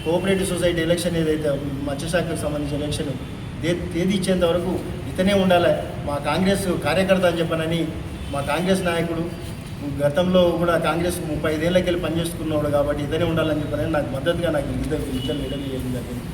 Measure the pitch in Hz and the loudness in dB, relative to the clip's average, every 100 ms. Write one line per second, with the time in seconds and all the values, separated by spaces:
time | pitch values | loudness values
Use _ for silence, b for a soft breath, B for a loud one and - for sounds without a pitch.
0 | 156 180 190 190 185 175 175 170 160 170 | 0 0 2 0 0 0 2 2 2 2
1 | 175 170 156 151 147 139 143 135 139 139 | 2 0 2 2 0 0 -2 -4 -4 -4
2 | 165 175 165 151 151 147 147 143 147 147 | 0 0 0 -2 -2 -2 -2 -2 -2 -2
3 | 143 127 - - - - 151 175 156 165 | -4 -6 -8 -10 -10 -4 -2 -2 -2 -2
4 | 190 202 180 180 170 175 180 160 - - | 0 0 2 2 4 2 0 -2 -4 -6
5 | - - 185 202 185 175 160 151 - - | -6 0 2 4 6 6 6 2 -2 -6
6 | 143 143 147 160 190 196 190 156 147 165 | -4 -4 0 2 2 2 2 0 2 2
7 | 190 185 180 165 165 165 160 170 147 - | 4 4 4 2 0 0 0 0 -2 -4
8 | - - - 139 139 151 180 190 175 165 | -8 -8 -6 -4 -2 0 2 2 2 0
9 | 165 160 156 - - - - - 143 139 | 0 -2 -4 -6 -8 -10 -10 -8 -6 0
10 | - 190 180 185 175 165 175 165 165 160 | 0 2 4 6 6 4 2 2 2 0
11 | 175 175 156 147 160 156 170 180 180 175 | 0 -2 -4 -2 -2 0 2 2 2 0
12 | 156 165 170 - 156 151 147 143 143 147 | 0 -2 -2 -4 -2 0 2 2 2 0
13 | 143 160 170 165 156 151 147 147 160 156 | -2 0 0 2 0 0 -2 -2 0 0
14 | 135 131 170 170 170 151 127 127 135 151 | -2 -2 0 0 0 0 -2 -2 -2 -2
15 | 135 131 131 147 135 139 139 131 123 123 | -2 -4 -2 -4 -4 -6 -6 -4 -4 -4
16 | - 123 - | -6 -8 -8